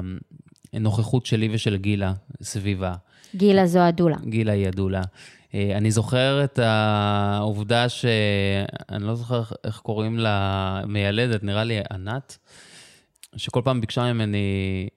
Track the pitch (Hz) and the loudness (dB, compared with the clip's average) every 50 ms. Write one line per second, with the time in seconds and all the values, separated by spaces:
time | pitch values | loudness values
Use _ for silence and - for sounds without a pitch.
0 | 92 92 92 - - _ - - - - _ _ _ - - 110 107 107 101 113 | -6 -6 -8 -10 -14 _ -20 -20 -20 -20 _ _ _ -10 -4 -2 0 0 2 0
1 | 107 - 131 123 - - 120 110 110 110 110 107 - 117 101 95 95 104 104 98 | 0 0 0 0 0 0 0 0 0 0 -2 -2 -2 0 -2 0 0 0 0 0
2 | 98 92 95 98 - - - - 104 - - 104 98 104 98 92 95 90 90 90 | 0 -2 -2 -4 -8 -14 -18 -16 -12 -10 -8 -4 -4 -2 -2 -2 -4 -4 -6 -6
3 | - _ _ - - - - 180 202 202 190 196 185 170 175 180 175 170 170 175 | -12 _ _ -20 -20 -10 -2 2 4 6 6 6 6 6 6 6 6 4 4 4
4 | 175 165 143 - - 117 110 113 110 107 104 101 98 92 90 98 95 95 95 95 | 2 2 2 0 -4 -4 -2 0 2 2 2 2 0 0 0 0 -2 0 0 -2
5 | 92 95 - - - - - - _ _ - 101 101 101 95 104 107 110 104 113 | -4 -6 -8 -14 -20 -20 -20 -20 _ _ -4 -2 -2 0 0 2 2 2 2 2
6 | 107 - 127 127 131 135 139 143 143 131 - 127 117 110 110 107 107 107 107 104 | 0 0 0 2 2 2 2 2 0 0 0 2 2 4 4 4 4 2 2 2
7 | 104 104 104 101 101 101 101 104 104 110 101 104 104 101 117 120 123 123 - - | 2 2 2 2 2 0 0 0 -2 -2 -2 -2 0 2 2 2 2 0 -2 -2
8 | - 120 113 107 107 104 101 98 98 98 98 98 101 - - - - - 101 104 | 0 0 2 2 2 2 2 2 2 2 0 0 -2 -4 -8 -12 -12 -8 -8 -6
9 | 101 110 117 117 120 117 123 117 113 110 - - - 107 107 - - - 104 107 | -4 -4 -4 -4 -4 -2 -2 -2 -2 -4 -8 -8 -8 -8 -8 -8 -6 -6 -4 -2
10 | 110 110 113 117 113 107 104 98 98 98 98 98 95 95 95 98 107 104 104 104 | -2 -2 -2 0 0 2 2 2 2 0 0 0 -2 -2 -4 -4 -4 -4 -2 0
11 | 98 101 101 113 123 123 113 101 104 101 101 107 113 117 113 104 - - 101 92 | 0 0 2 0 0 0 0 -2 -2 -2 -2 -2 -2 -2 -2 -4 -4 -6 -8 -10
12 | 92 104 120 135 - - - - _ _ - - - - - - - - - - | -8 -6 -8 -8 -10 -12 -20 -20 _ _ -20 -20 -20 -20 -20 -20 -20 -20 -20 -20
13 | _ _ _ _ - - - - - - - 127 120 135 127 120 110 - - 127 | _ _ _ _ -20 -18 -14 -12 -8 -4 -2 -2 0 0 0 0 -2 -2 -2 -2
14 | 120 123 120 113 110 104 104 101 101 98 98 98 95 95 95 95 95 104 - | 0 0 0 0 0 0 0 0 0 0 -2 -2 -2 -2 -4 -4 -6 -8 -10